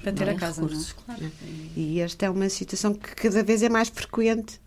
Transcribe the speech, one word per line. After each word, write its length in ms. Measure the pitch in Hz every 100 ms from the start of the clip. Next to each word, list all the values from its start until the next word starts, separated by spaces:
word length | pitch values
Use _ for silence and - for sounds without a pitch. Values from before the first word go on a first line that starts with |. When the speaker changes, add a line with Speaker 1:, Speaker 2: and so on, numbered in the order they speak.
Speaker 1:
para 100 | 202
ter 140 | 190 196
Speaker 2:
Não 80 |
Speaker 1:
a 20 | 190
Speaker 2:
há 40 |
Speaker 1:
casa, 220 | 170 160
não 60 | 156
é? 40 |
Speaker 2:
recursos, 220 | 156 160
claro. 300 | - - 233
Speaker 3:
É. 560 | 160 - 160 156 160 160
E 200 | 156 170
esta 240 | 170 - 196
é 40 |
uma 200 | 185 196
situação 440 | - 185 196 208
que 220 | 208 - -
cada 260 | 220 202
vez 220 | 214 220
é 60 | 233
mais 180 | 226 226
frequente 720 | - - - 226 226 220 -